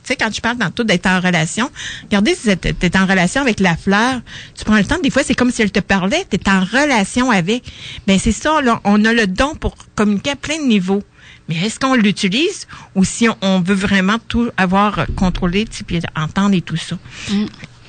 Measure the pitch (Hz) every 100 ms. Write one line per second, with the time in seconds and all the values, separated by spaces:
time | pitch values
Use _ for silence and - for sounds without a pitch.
0 | - 254 226 214 226 247 202 - 226 180
1 | 196 185 180 175 160 - 262 - - -
2 | - 202 220 359 214 185 - 156 180 190
3 | 190 190 175 269 277 220 185 165 - 196
4 | 240 254 - - - - - 214 185 320
5 | 269 254 285 - 247 - 208 214 - 196
6 | 185 302 392 185 - 196 185 233 302 247
7 | 196 247 254 202 165 240 - - - -
8 | - 190 220 202 302 311 262 226 202 208
9 | 220 233 208 185 269 220 180 - - -
10 | 214 202 285 277 - 311 277 208 180 196
11 | 202 _ - - - 165 208 - 269 254
12 | 208 - 196 214 349 370 - - - 196
13 | 190 - 233 - 196 190 175 202 202 196
14 | 185 226 - 233 233 - 185 196 208 196
15 | 131 - 185 - 185 185 220 - 208 170
16 | - - 156 - 202 190 - 160 - 170
17 | - - - 202 214 - - -